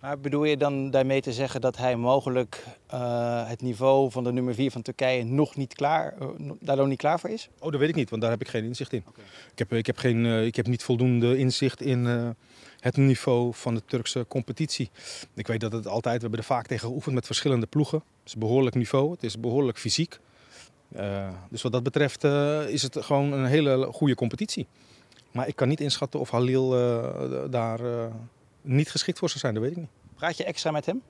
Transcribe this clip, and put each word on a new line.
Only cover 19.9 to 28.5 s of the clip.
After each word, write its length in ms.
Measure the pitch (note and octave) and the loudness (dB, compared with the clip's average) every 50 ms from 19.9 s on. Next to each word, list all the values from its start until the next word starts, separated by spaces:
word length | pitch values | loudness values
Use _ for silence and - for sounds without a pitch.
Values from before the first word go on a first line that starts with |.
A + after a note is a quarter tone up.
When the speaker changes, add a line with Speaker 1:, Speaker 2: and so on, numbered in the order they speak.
| - - D#3+ - - - _ _ _ _ - - - - - - _ _ _ _ - | 0 0 -2 -2 -4 -20 _ _ _ _ -20 -20 -20 -20 -20 -20 _ _ _ _ -10
Speaker 2:
Eh, 340 | - G2+ G2+ G2 G2 G2 F#2+ F#2 F2+ F2+ - | -8 -6 -4 -4 -4 -6 -8 -10 -12 -14 -12
dus 120 | - A2+ - | -12 -6 -4
wat 100 | C3 A2 | 0 0
dat 100 | B2+ A#2+ | 0 0
betreft, 420 | C#3 - C#3+ D3 C#3 - - - | 0 2 2 0 0 0 0 0
eh, 440 | D3 C#3+ C#3+ C#3+ D3 D3 D3+ D3+ G#2+ | 2 2 4 2 2 0 -2 -2 -2
is 140 | A2+ C#3+ C3 | -2 -2 -2
het 140 | C3 - D3 | -2 -4 -6
gewoon 320 | G#2+ - D3 C#3+ C#3 C#3+ C#3+ | -2 2 2 2 4 2 0
een 120 | C#3 C3+ | 0 2
hele 420 | B2 C#3 D3+ D#3 C#3 C3+ B2+ C3 - B2+ | 4 4 4 6 6 4 2 2 0 0
goede 220 | - D#3 C#3+ B2+ | 2 4 4 4
competitie. 520 | - B2+ A#2 - B2 G#3+ - - - B2+ - _ _ - _ - - - _ - - _ _ _ | 4 0 -2 -2 -2 -4 -4 -4 -8 -8 -10 _ _ -20 _ -20 -20 -20 _ -20 -20 _ _ _
Maar 160 | B2 C3 - | -4 -4 -4
ik 80 | D3+ | 0
kan 120 | - C#3 B2+ | 0 2 2
niet 120 | D3+ D#3 | 2 0
inschatten 400 | C#3+ C#3+ - - D3 C3+ - D3 | 0 -2 -2 -2 -4 -4 -4 -6
of 100 | C3+ - | -4 0
Halil, 460 | - A#2+ B2 B2+ C3 C3 C3 C3 B2+ B2 | 0 2 2 4 2 2 2 2 2 2
eh, 640 | B2 B2 A#2+ A#2 A#2 - - - C2+ - C2 - C3+ D3 | 2 2 2 0 -2 -4 -6 -4 -6 -4 -4 -4 -6 -2
daar, 300 | B2+ A#2+ A2+ A2+ A2+ A2+ | -2 -2 -2 -2 -4 -4
eh, 260 | A#2+ B2 A#2+ A#2+ A#2 A#2 A2+ A2+ A2+ A#2 _ _ _ _ | -6 -6 -4 -4 -6 -6 -8 -12 -14 -16 _ _ _ _